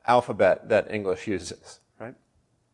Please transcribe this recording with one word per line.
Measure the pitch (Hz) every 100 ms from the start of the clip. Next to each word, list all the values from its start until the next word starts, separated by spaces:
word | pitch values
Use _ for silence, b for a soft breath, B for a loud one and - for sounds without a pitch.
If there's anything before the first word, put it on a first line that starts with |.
| -
alphabet | 123 - 107 95 - -
that | 107 -
English | 107 95 92 -
uses, | 92 85 - - - _ -
right? | 113 - _ _ _ _ _